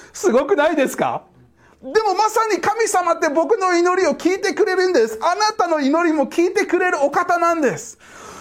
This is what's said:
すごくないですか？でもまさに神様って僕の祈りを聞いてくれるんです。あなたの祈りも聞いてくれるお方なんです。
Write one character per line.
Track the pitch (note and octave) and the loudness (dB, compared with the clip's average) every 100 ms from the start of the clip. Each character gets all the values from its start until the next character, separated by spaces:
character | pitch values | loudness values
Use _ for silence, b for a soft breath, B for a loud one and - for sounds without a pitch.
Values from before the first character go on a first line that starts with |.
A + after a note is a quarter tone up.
| B | B
す | - F#4+ | -4 2
ご | A#3+ C#4 | 2 2
く | E4+ | 2
な | D#4 | 2
い | D#4 | 0
で | C4 | -2
す | - | -2
か？ | C3 - - _ - _ b b | -4 -4 -10 _ -20 _ b b
で | C4 G4+ | -4 0
も | G#4+ | 2
ま | F#4 G#4+ | 2 0
さ | A4+ A4+ | 0 0
に | F4+ | 0
神 | G4+ A4 A4 | 0 0 0
様 | F#4 F4 | 0 0
っ | E4 | 0
て | D#4+ | 0
僕 | D4 E4 G#4+ | 0 0 0
の | F#4 E4+ | 2 2
祈 | F4 F#4 | 2 2
り | F4 | 0
を | |
聞 | B3+ E4+ G4 | 0 -2 -2
い | |
て | G4 | -2
く | D#4+ | 0
れ | F#4+ F#4 | 0 2
る | F#4 | 2
ん | |
で | D#4 A3 | 2 0
す。 | - | 0
あ | D#4+ | -2
な | F4+ G#4+ | 0 0
た | A4 F4 | 0 0
の | D#4 | 0
祈 | C4+ D#4+ F4 | 2 2 2
り | D#4 | 0
も | D4+ | -2
聞 | - E4+ | 0 0
い | |
て | G4+ | 0
く | F#4+ F4+ | -2 0
れ | F4+ | 0
る | E4+ | 0
お | C#4 | 0
方 | F4+ F4 F4 | 0 0 0
な | E4+ | 0
ん | E4 | 0
で | C4 D3+ | 0 -2
す。 | - - B B B B | -10 -20 B B B B